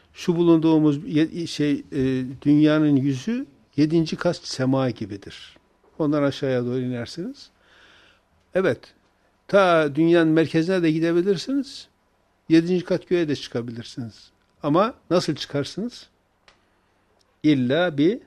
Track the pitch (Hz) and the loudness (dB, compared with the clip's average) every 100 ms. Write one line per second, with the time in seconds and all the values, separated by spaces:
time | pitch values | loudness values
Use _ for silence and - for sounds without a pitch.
0 | _ - - 170 170 165 160 160 151 143 | _ -6 -2 2 4 4 4 4 4 0
1 | 175 151 160 175 165 - 147 139 - 139 | -2 0 0 -4 -8 -4 -2 -2 -4 -2
2 | 131 131 127 131 147 147 151 151 151 139 | -2 -2 -6 -2 2 4 4 4 2 2
3 | 139 127 214 240 - _ _ - 151 165 | 0 -2 -4 -6 -8 _ _ -2 0 0
4 | 160 - 175 160 - - 131 135 131 - | -2 -2 -4 -4 -8 -4 -2 0 -2 -4
5 | 98 101 - - - - _ _ _ - | -10 -12 -16 -20 -20 -20 _ _ _ -4
6 | 151 151 139 - 139 127 120 127 127 123 | -2 0 -2 -2 -2 -2 -2 -4 -4 -6
7 | 113 - 220 277 - _ _ _ _ _ | -8 -10 -12 -14 -20 _ _ _ _ _
8 | _ _ _ _ _ 185 185 117 - _ | _ _ _ _ _ -2 -2 -2 -8 _
9 | _ _ _ _ - 196 185 165 151 139 | _ _ _ _ 0 4 4 4 2 2
10 | 165 170 160 160 156 160 165 190 165 160 | 4 4 4 2 2 0 0 0 0 0
11 | 170 170 190 180 - 277 254 - - _ | 0 0 0 -2 -2 -4 -4 -12 -20 _
12 | _ _ _ _ - 165 170 180 165 180 | _ _ _ _ 2 2 4 -2 -2 -4
13 | - 175 156 135 - 127 117 117 - - | -2 -2 -2 -4 -6 -8 -8 -12 -14 -14
14 | 120 - - _ _ _ 151 165 - - | -14 -16 -20 _ _ _ 0 2 0 -4
15 | - 170 - 143 - 143 135 - 233 - | -2 -2 0 -6 -6 -6 -6 -8 -10 -10
16 | - _ _ _ _ _ _ _ _ _ | -20 _ _ _ _ _ _ _ _ _
17 | _ _ _ _ 151 139 123 151 180 143 | _ _ _ _ 0 2 2 0 0 0
18 | 160 254 | 0 0